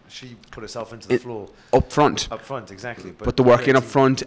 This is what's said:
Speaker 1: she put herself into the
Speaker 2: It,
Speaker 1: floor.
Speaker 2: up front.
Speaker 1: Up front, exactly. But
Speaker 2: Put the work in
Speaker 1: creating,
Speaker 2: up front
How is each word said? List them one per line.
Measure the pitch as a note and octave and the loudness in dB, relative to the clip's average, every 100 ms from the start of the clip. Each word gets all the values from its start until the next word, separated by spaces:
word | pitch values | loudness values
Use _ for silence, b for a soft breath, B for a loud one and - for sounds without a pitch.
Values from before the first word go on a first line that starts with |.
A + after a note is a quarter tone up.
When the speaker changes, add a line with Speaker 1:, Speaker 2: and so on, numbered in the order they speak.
| _ | _
Speaker 1:
she | - B2+ A2+ - | -20 -20 -20 -20
put | - | -18
herself | G#2+ A#2+ A2 | -14 -12 -14
into | A2+ G2 | -14 -4
the | B2 | -4
Speaker 2:
It, | |
Speaker 1:
floor. | B2 A2 F#2+ b b | -4 -12 -14 b b
Speaker 2:
up | B2 - | 0 2
front. | - C#3+ G2 - | 2 2 0 -6
Speaker 1:
Up | A2 | -10
front, | - C3+ G2 | -12 -12 -12
exactly. | G2 A#2+ A2 F#2 - | -14 -14 -14 -16 -10
But | A2+ | -4
Speaker 2:
Put | A#2+ | 2
the | |
work | B2 A#2+ | 4 4
in | |
Speaker 1:
creating, | C3 C3 | 4 2
Speaker 2:
up | A#2+ | 2
front | C#3+ C3+ C3 | 2 2 2